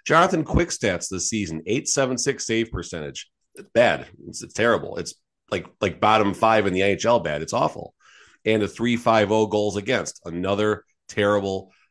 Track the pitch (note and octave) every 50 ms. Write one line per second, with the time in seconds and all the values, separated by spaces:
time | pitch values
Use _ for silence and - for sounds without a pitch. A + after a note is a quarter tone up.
0 | - - D3 E3 F3+ E3+ F#3+ D#3+ C#3+ - E3 E3 F3 E3+ - - - G#2 F2+ F2
1 | - - F#2+ F#2 - - A#2 G#2+ G2+ D#2+ D#2 D#2 D#2+ F#2 A2 D3 - - - C#3+
2 | C3+ B2+ B2+ B2 - - B2+ - - - A2+ A2+ A#2 - - F2+ E2+ - - E2
3 | D2+ C#2+ C2+ - - _ _ _ _ _ _ - G2 _ - A2+ A#2+ G#2+ D#2 C2+
4 | - - - - - - - - - - - - A2 A#2+ A2 F2 C#2+ - - -
5 | - - - _ _ _ _ _ _ - G#2 F#2 - - _ - G#2+ F#2+ D#2+ -
6 | G#2 G#2 A2 A2 G2+ G2+ F2+ - A2+ A2 A2+ A2 G2+ G2 F2+ F#2 G2 G2+ G2 -
7 | - A#2 A#2+ A2+ E2+ E2 D2 D2 D#2+ - - A#2+ D3 D3+ - - - - _ _
8 | _ _ - - - _ _ _ - A2 A2 G#2+ G#2 G2 - - A#2 A#2+ A#2+ A#2
9 | - A#2 A2+ A2 G#2 F#2+ A2 A2 A2 G2+ G#2+ G#2 G#2 G#2 F#2 G#2 G2 A2+ B2+ G#2
10 | D#2 - - - - E2+ E2 F2 F#2 F#2+ G2+ G2+ G#2+ G#2+ G#2+ G#2+ - _ _ _
11 | _ - - G#2 G2+ G2+ G#2 G2+ G2 G2 F#2+ F#2+ - - _ _ _ _